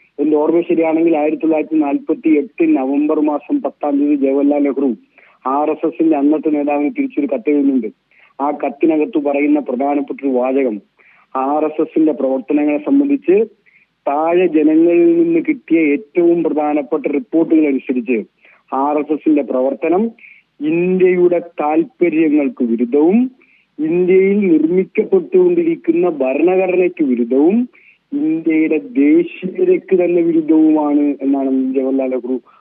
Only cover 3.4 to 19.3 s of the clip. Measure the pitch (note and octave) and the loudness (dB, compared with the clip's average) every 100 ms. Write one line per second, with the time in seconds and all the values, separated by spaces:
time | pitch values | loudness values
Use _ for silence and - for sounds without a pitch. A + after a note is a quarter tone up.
3.4 | - C#3+ C#3 - D3 C#3+ D3 C#3+ C3+ C#3 | -4 -4 -4 -6 -4 -2 0 0 0 2
4.4 | C#3+ D3 C#3+ B2+ C3+ G#2+ _ _ _ _ | 2 2 0 0 -2 -4 _ _ _ _
5.4 | B2+ C#3 D3+ D3+ D#3+ - D#3+ D3 C#3+ D3+ | -4 -2 -2 -2 -4 0 0 2 2 0
6.4 | D#3 D3 C#3+ D3 D3 C3+ C3+ D3 C#3 C3 | 0 -2 -2 -2 -2 -4 -4 -4 -4 -4
7.4 | D3+ D3 C#3 C3 A2 - _ _ _ - | -2 0 2 0 -4 -10 _ _ _ -6
8.4 | C#3+ C#3+ C#3+ - E3 D#3 D3 D#3 C#3+ C#3+ | -6 -4 -8 -2 0 0 -2 -2 -2 0
9.4 | D3 D3 C3 B2 C#3+ D3 C#3 C3 C#3 B2+ | 0 0 -2 -4 -2 -2 -4 -6 -4 -2
10.4 | B2+ C3+ B2+ G#2 - _ _ _ _ C3+ | 0 0 -2 -4 -12 _ _ _ _ -6
11.4 | C3 D3+ D#3 E3 D3+ E3 D#3 C3+ C3+ C3 | -4 -2 -2 -2 -4 0 0 0 -2 -4
12.4 | C3 D3 D3 D3 D#3 C#3 C#3+ C#3+ - G3+ | -2 -2 -2 -2 0 0 2 -2 0 0
13.4 | A3+ - _ _ _ _ D3 C#3+ E3 F3 | 0 -6 _ _ _ _ -4 -2 0 0
14.4 | F3+ D#3 D3+ D#3+ E3+ E3+ E3+ E3+ E3 E3 | 2 2 2 4 4 4 4 2 2 0
15.4 | D#3 C#3 - E3 D3+ C#3+ - F3+ E3+ E3+ | -2 -6 -2 0 2 -2 -4 0 2 2
16.4 | D#3+ D3+ D3 D3 C3+ D#3 C#3+ C#3 B2 D#3+ | 0 -2 -2 -2 -2 -4 -4 -4 -2 -2
17.4 | E3 D#3+ D3+ C3 - B2+ A#2 A2+ F#2 _ | 2 2 2 -2 -4 -4 -2 -4 -4 _
18.4 | _ _ _ C3 C#3+ D3+ D3 D3+ D#3+ | _ _ _ -4 -2 -2 -2 -2 0